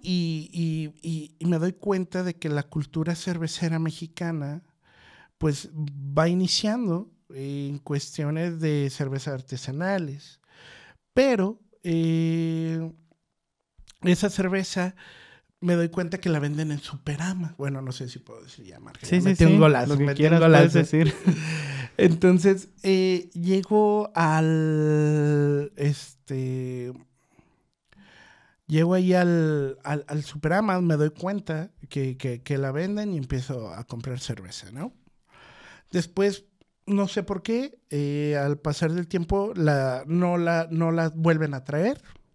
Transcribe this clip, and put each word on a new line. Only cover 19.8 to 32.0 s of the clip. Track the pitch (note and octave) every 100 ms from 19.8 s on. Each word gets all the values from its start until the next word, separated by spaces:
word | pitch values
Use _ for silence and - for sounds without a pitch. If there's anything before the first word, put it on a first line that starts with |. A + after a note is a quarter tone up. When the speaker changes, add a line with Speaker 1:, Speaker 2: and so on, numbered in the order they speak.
| B2+
Speaker 2:
Lo | C#3+
que | C#3
Speaker 1:
metí | C#3
un | D3+
Speaker 2:
quieras | E3
Speaker 1:
golazo. | E3 D3+ D3
Speaker 2:
puedes | E3+ D#3+
decir. | D3+ D#3 - - D#3 D#3 D#3+
Speaker 1:
<laughs> | C#3+ C3+ B2+ -
Entonces, | F3+ E3 F#3 F3+ F#3+ F#3+ - -
eh, | G3 F#3+ F#3 F3+ F3
llego | F3 E3+ F#3+ F3+ G#3+ G#3+ G#3 G#3 -
al... | E3 D#3+ D#3+ D#3+ D#3 D#3 D3+ D3+ D3+ D3+ D3 D3 C#3+ C#3+ C#3+ -
Este... | C#3+ C#3+ - - - C3+ C3 B2+ B2+ B2+ B2 B2+ - _ _ _ _ _ _ _ _ _ - - - _ _ _ -
Llego | D#3 E3+
ahí | F#3 F#3
al, | F3+ F3 E3+ D#3+ D3+ C#3 C3+
al, | - D3 C#3
al | D3+
Superama, | C#3+ D3 D#3 F3+ A3 F#3
me | F3 D3+
doy | D3+
cuenta | D3+ F3+ G3+ G3 D#3 F#3 _ C#3
que, | C#3+